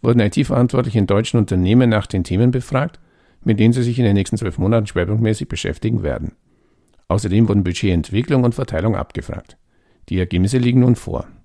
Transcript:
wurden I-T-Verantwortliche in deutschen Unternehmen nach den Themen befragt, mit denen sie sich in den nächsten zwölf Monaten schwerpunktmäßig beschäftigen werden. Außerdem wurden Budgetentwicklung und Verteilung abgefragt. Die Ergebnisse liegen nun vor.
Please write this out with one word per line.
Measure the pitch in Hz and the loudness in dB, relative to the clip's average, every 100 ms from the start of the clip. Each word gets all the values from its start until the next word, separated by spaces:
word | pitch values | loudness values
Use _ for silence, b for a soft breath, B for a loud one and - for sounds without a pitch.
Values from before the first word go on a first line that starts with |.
wurden | - 120 | 4 4
I-T-Verantwortliche | 104 151 135 120 123 131 123 110 | 2 0 0 2 2 0 0 0
in | 98 | 2
deutschen | 101 113 120 | 0 2 0
Unternehmen | 101 92 92 117 123 | 0 0 4 4 4
nach | 107 - | 2 -2
den | 95 87 | -4 -2
Themen | 92 120 | 2 2
befragt, | 127 - 131 151 - b b b b - | 0 -4 -4 -4 -8 b b b b -2
mit | 107 | 4
denen | 110 | 4
sie | 120 | 4
sich | 120 120 | 0 0
in | |
den | 117 101 | 2 2
nächsten | 95 107 | 0 -4
zwölf | 101 - | -4 -4
Monaten | 95 113 104 | 0 0 0
schwerpunktmäßig | 90 90 107 113 107 - | -4 -2 -2 -2 -2 -6
beschäftigen | - - - 110 113 | -6 -6 -6 -4 -4
werden. | 73 64 85 _ _ _ _ _ _ _ _ | -4 -6 -8 _ _ _ _ _ _ _ _
Außerdem | 98 104 101 113 | -2 0 2 4
wurden | 101 | 2
Budgetentwicklung | 90 90 101 87 76 101 123 135 | 0 -2 0 0 -2 -4 -2 0
und | 123 117 | 0 -2
Verteilung | 131 - - 104 | -6 -4 -2 -4
abgefragt. | - - - - - - _ _ _ _ - | -6 -10 -10 -14 -14 -20 _ _ _ _ -8
Die | 95 | -4
Ergebnisse | 90 87 95 127 | -2 0 0 2
liegen | 123 127 | 2 4
nun | 127 117 | 4 2
vor. | - - - - | -2 -10 -10 -18